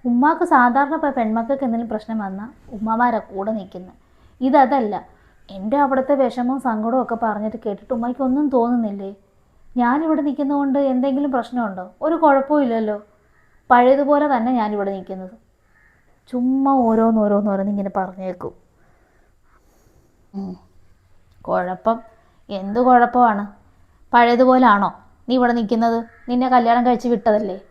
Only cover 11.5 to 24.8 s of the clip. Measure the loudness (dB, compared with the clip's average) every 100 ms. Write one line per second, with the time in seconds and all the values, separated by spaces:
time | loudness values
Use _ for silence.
11.5 | -6 -6 -8 -14 _ -2 2 4 4 2
12.5 | 0 2 0 -2 -6 -10 _ _ _ _
13.5 | _ _ 6 6 4 4 2 2 0 0
14.5 | -2 -2 -4 -4 -6 -10 -14 -14 -18 _
15.5 | _ _ _ _ _ _ _ _ -4 0
16.5 | 0 2 2 2 4 2 2 2 2 0
17.5 | -2 -2 -4 -4 -6 -6 -8 -10 -10 -12
18.5 | -16 _ _ _ _ _ _ _ _ _
19.5 | _ _ _ _ _ _ _ _ -14 -12
20.5 | -14 _ _ _ _ _ _ _ _ -4
21.5 | -4 -4 -4 -4 -4 -8 _ _ _ -12
22.5 | -10 -6 0 4 4 4 2 2 0 -6
23.5 | -14 _ _ _ _ 0 2 4 4 4
24.5 | 6 4 4